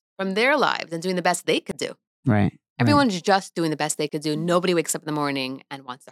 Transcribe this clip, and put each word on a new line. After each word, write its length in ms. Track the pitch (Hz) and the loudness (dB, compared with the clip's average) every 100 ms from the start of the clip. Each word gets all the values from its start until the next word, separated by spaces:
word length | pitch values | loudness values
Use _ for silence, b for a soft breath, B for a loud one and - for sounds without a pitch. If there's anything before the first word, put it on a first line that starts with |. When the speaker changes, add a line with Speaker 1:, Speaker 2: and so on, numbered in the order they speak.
| _ - | _ -8
Speaker 1:
from 160 | 190 | -4
their 220 | 190 247 294 | 0 2 2
lives 360 | 165 58 - | 2 0 -6
and 100 | 165 | -6
doing 140 | 180 180 | -4 0
the 60 | |
best 240 | 175 175 - | 0 0 0
they 140 | 170 | -2
could 160 | - 165 | -2 -8
do. 200 | - - _ _ 135 | -8 -10 _ _ 0
Speaker 2:
Right, 80 | 107 | 2
right. 160 | 98 - _ - | 2 -2 _ 0
Speaker 1:
Everyone's 400 | - 294 269 185 | 4 4 4 0
just 320 | 180 196 190 | 2 2 0
doing 160 | - 165 | -4 -2
the 60 | 151 | -2
best 200 | 151 - | -4 -2
they 100 | 151 | -4
could 140 | 160 | -4
do. 120 | 151 151 | -4 -4
Nobody 380 | 170 175 180 | 2 2 2
wakes 200 | 175 156 | 0 0
up 80 | - | -4
in 40 | 156 | -4
the 60 | |
morning 500 | 151 143 139 131 135 - | -2 -2 -2 -6 -10 -14
and 140 | 139 | -16
wants 200 | 135 123 | -14 -16
to 40 | - | -12